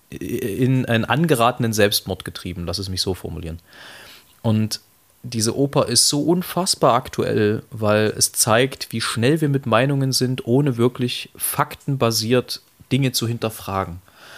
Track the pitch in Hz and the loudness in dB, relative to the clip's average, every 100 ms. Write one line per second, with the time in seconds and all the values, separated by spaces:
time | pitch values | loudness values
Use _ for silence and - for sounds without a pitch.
0 | - - - 120 113 98 127 131 123 113 | -18 -12 -8 -6 -4 0 2 2 2 0
1 | - 123 170 127 117 123 117 107 104 - | 2 2 2 4 2 2 0 4 2 2
2 | - 92 - - 90 90 85 90 95 92 | -4 -6 -8 -12 -10 -8 -6 -6 -6 -4
3 | 98 90 - 82 82 85 _ - - - | -4 -4 -8 -10 -10 -12 _ -20 -20 -20
4 | - - _ _ 117 107 110 - _ _ | -20 -20 _ _ 0 2 0 -4 _ _
5 | _ _ 123 117 110 113 139 143 113 117 | _ _ -8 -4 -2 0 0 2 2 2
6 | - 147 151 180 - 175 190 - 143 120 | 2 2 2 0 -2 -4 -2 2 4 4
7 | - - - 110 104 107 - 107 107 107 | 0 -2 0 2 2 0 -6 -4 2 4
8 | 107 - - - - 110 135 - - 113 | 2 0 -2 0 2 4 2 -2 -8 -6
9 | - 113 120 160 151 139 120 110 139 139 | -4 0 2 2 2 0 2 2 4 0
10 | 135 123 127 127 - 131 143 117 123 - | 0 0 -2 -2 0 2 2 2 0 0
11 | 123 - - - - - - - - 135 | -4 -4 -12 -8 -4 -2 -2 -4 -4 0
12 | 117 110 110 123 - - _ - - 131 | 0 0 0 0 0 -8 _ -20 -2 0
13 | 131 - 113 117 110 - - 98 92 90 | 0 0 -4 -4 -6 -6 -4 -2 -2 -8
14 | - - - | -16 -20 -20